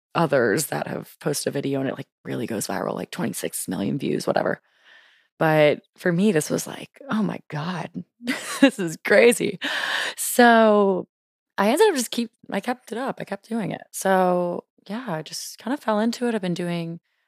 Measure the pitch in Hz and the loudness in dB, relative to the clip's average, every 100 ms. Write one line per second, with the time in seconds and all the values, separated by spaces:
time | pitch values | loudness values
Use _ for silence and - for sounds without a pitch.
0 | _ - 165 139 117 117 147 151 - 139 | _ -2 2 2 2 0 -2 -6 -6 -8
1 | - - 156 143 139 139 139 139 135 - | -10 -8 -6 -4 -4 -4 -4 -4 -4 -6
2 | - _ - 135 113 107 - 95 - - | -12 _ -10 -8 -6 -6 -6 -4 -4 -6
3 | - - 175 - - - - - - 190 | -8 -6 -6 -4 -8 -8 -6 -4 -4 -4
4 | 78 - - - - - _ _ _ - | -2 -2 -2 -2 -2 -4 _ _ _ -20
5 | _ _ _ - 160 156 147 - - - | _ _ _ -2 2 4 4 2 -6 -6
6 | 180 170 214 160 - - - - - - | -2 2 2 2 0 -4 -6 -12 -16 -18
7 | 277 220 180 - - 151 165 175 - - | -6 -2 -2 -4 -10 -8 -6 -8 -10 -12
8 | - _ 240 277 - - 269 - 170 165 | -16 _ -8 -8 -8 4 4 6 -4 -6
9 | - 202 233 208 170 175 - - - - | 2 6 6 6 0 -4 -6 -4 -4 -4
10 | - - - - 240 226 220 208 196 180 | -6 -6 -2 6 8 8 6 6 4 0
11 | - _ _ _ _ - 202 302 440 285 | -4 _ _ _ _ -2 0 4 4 4
12 | 226 - 233 _ - 196 240 247 - 220 | -2 -4 -6 _ -8 -6 -6 -8 -8 -8
13 | 262 - - 196 - 226 170 - - - | -6 -8 -10 -12 -8 -6 -6 -8 -12 -4
14 | 190 190 180 180 175 175 - _ - 220 | 2 4 4 2 -2 -6 -10 _ -12 -10
15 | 254 160 156 - - - 226 285 - 208 | -8 -8 -8 -12 -12 -10 -8 -4 -2 0
16 | 233 226 240 226 180 170 175 170 165 170 | 0 -2 -2 -2 -4 -4 -4 -4 -6 -10
17 | - _ | -16 _